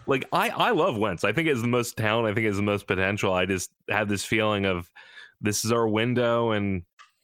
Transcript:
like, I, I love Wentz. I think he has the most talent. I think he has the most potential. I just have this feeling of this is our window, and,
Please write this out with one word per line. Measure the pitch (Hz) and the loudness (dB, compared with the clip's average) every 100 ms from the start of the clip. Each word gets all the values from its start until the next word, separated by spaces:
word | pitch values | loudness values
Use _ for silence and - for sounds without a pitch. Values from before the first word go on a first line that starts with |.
| - | -2
like, | 135 - | -2 0
I, | 170 220 | -2 0
I | - 202 | 0 0
love | 185 180 110 | 2 0 0
Wentz. | 107 82 | -2 -2
I | 101 | -2
think | 156 160 | 0 0
he | |
has | 123 | 0
the | 120 | 0
most | 123 117 - | 0 -2 -2
talent. | 107 113 113 | 0 2 2
I | |
think | 101 | 0
he | 110 | 0
has | 98 | 0
the | |
most | 104 101 - | 0 0 0
potential. | 95 95 101 101 | 0 0 0 0
I | 90 | 2
just | 92 95 - _ - | 0 -2 -4 _ -4
have | 104 104 | -2 0
this | 98 | -2
feeling | - 110 107 104 | -2 0 0 0
of | 98 90 85 - - - - - | 0 -2 -6 -16 -20 -20 -20 -6
this | 104 104 110 | -4 -2 0
is | |
our | 117 113 | 0 2
window, | 107 120 123 120 117 117 | 0 0 0 2 2 2
and, | 104 101 95 - _ - _ | 0 0 -4 -8 _ -20 _